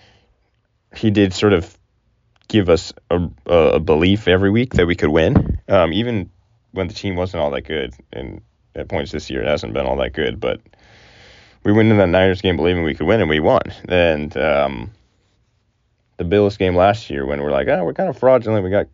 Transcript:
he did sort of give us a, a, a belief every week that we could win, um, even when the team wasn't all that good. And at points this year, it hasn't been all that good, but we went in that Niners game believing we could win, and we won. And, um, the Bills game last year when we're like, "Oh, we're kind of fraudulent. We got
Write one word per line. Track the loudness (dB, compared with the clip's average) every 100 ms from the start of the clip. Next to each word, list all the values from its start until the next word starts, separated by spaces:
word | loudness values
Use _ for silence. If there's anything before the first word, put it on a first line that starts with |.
| _ _ _ _ _ _ _ _ _ -4
he | 0
did | 4 2
sort | 2 2
of | 2 0 _ _ _ _ _ _ _ -2
give | 0 4
us | 2 0 -14 -4
a, | -2 -2 -8 0
a, | 2
a | 4 2
belief | 2 2 2 2 2
every | 2 2
week | 0 0
that | 0 0
we | 0
could | 0
win, | 2 2 2 0 -6 0
um, | 0 2
even | 0 -4 -4 -6 _ _ _ _
when | -8 -8
the |
team | -6 -8 -6
wasn't | -6 -2
all | -4
that | -4
good. | -6 -6 -8 -12 -18
And | -14 -14 -14 _ _ _ -14
at | -8
points | -6 -6
this | -8 -8
year, | -6
it | -2
hasn't | -4 -4
been | -6 -4
all | -2
that | -4
good, | -4 -6 -4
but | -6 -8 _ _ _ -20 -20 -20 -20 -20 _ _
we | 0
went | 2 4
in | 4
that | 4
Niners | 4 2 2
game | -2 0
believing | 0 0
we | -2 -2
could | 0
win, | 0
and | 2
we | 0
won. | 2 2 0 -12 -2
And, | 2 2 0 -4 -4
um, | 0 0 0 -4 -12 -18 _ _ _ _ _ _ _ _ _ _ _ -10
the | 0
Bills | 2 2 2
game | 0 2
last | 2 2 -4
year | -6 -4
when | -4
we're | -2
like, | -2 0
"Oh, | -2
we're | -2
kind | -4 -4
of | 0
fraudulent. | 2 2 2 -2
We | 0
got | -2 -2